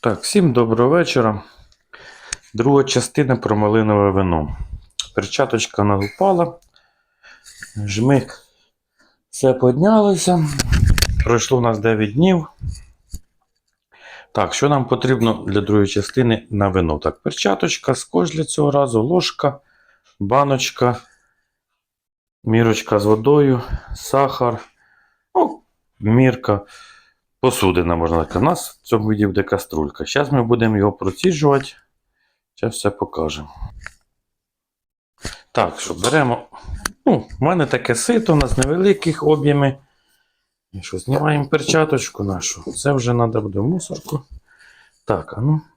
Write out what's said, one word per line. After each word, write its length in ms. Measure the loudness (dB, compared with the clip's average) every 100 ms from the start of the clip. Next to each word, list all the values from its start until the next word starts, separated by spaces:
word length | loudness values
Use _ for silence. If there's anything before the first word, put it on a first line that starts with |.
Так, 180 | -2 -4
всім 320 | 0 2 4
доброго 360 | 2 2 2 4
вечора. 540 | 2 2 2 0 -2 -10 _ _ _ _ -20 -20 -20 -16 -16 _
Друга 300 | -4 2 2
частина 520 | 2 -2 -2 -2 0
про 200 | 0 0
малинове 560 | 0 2 2 2 4 4
вино. 460 | 2 0 0 -2 -8 -12 -14 -14 -14 -8
Перчаточка 640 | -6 -4 -2 -2 -2 -4 0
у 40 |
нас 200 | 0 0
упала. 540 | -2 0 0 2 -2 -6 _ _ _ _ _ _ -20 -20 -20 -20 -14 -10
Жмик. 640 | -6 -2 2 2 0 -16 _ _ _ _ _ _ _ _ _
Все 240 | -2 0
піднялося. 920 | 2 2 4 4 4 4 2 2 2 0 -2 0 4 4 4 2 0
Пройшло 340 | 0 0 2 0
у 40 |
нас 180 | 2 0
дев'ять 340 | 0 0 0
днів. 340 | 2 2 2 -2 _ -10 -10 -20 _ _ -18 _ _ _ _ _ _ _ _ -20 -20 -8
Так, 220 | -4 -4
що 160 | 0 2
нам 180 | 2 0
потрібно 460 | 0 0 2 0 0 -2
для 140 | -2
другої 260 | 2 2 2
частини 600 | 0 -2 0 0 0 -2
на 200 | -2 0
вино? 300 | 2 0 0
Так, 220 | -4 -4
перчаточка, 720 | -8 -2 -2 0 -2 -2 -4
скотч 360 | -4 -2 -2 0
для 80 | -2
цього 280 | -4 0 2
разу, 320 | 2 2 0
ложка, 560 | 2 0 -2 -2 -4 -4 _ _ _ _ _ _
баночка, 840 | 0 2 2 0 -2 0 0 0 _ _ _ _ _ _ _ _ _ _ _ _ _ _
мірочка 560 | 0 2 2 0 0 0
з 60 |
водою, 560 | 2 2 4 4 4 0 -2 -10 -10
сахар, 640 | -14 -2 0 0 0 -4 -4 -14 _ _ _ _ _ _
ну, 260 | -2 -2 -4 _ _ _ _
мірка, 680 | 2 4 4 2 -2 -4 -4 -20 -20 -20 _ _ _ _
посудина, 540 | -2 2 0 2 0
можна 300 | 0 0 0
так. 100 | -2
У 40 | 0
нас 300 | 0 -2 -8
в 120 | -18
цьому 280 | -2 -2 0
віді 180 | 0 0
буде 160 | 0
каструлька. 640 | -2 -4 -4 -4 -4 -6
Щас 260 | -4 -4 0
ми 120 | 0
будемо 340 | 2 2 2 2
його 140 | 2
проціджувати. 720 | 0 -6 -2 -2 2 2 2 -2 -18 _ _ _ _ _ _ _
Щас 200 | _ -6
все 140 | -2 -4
покажемо. 600 | -2 -6 -4 -6 -6 -14 -14 -14 -14 -20 _ _ _ _ _ _ _ _ _ _ _ _ _ -16 -16 _
Так, 280 | -2 -2 -4
що 140 | -12
беремо. 540 | -4 0 2 2 -2 -8 -20 -16 -14 -14 -4
Ну, 220 | 0 0 -2 -2
в 40 |
мене 220 | 0 0
таке 300 | 0 -2 -2
сито, 380 | -2 0 0 2
у 20 |
нас 220 | 2 2 -2
невеликих 640 | 0 2 2 2 -2 -2
об'єми. 540 | 0 2 2 2 0 -2 _ _ _ _ _ _ _ _ _
І 100 | -18
що, 180 | -12 -10
знімаємо 480 | -4 -2 0 0 0
перчаточку 760 | -2 2 2 2 0 -4 -8
нашу. 480 | -6 -4 -6 -8 -12
Це 220 | -4 -2
вже 180 | 0 0
треба 300 | 0 0 -2
буде 180 | -4 -4
в 40 |
мусорку. 580 | -2 -4 -6 -12 -10 -10 -10 -20 _ _ -20 _ _ _
Так, 280 | -4 -4 -4 -4
а 40 |
ну. 200 | -2 -2 -4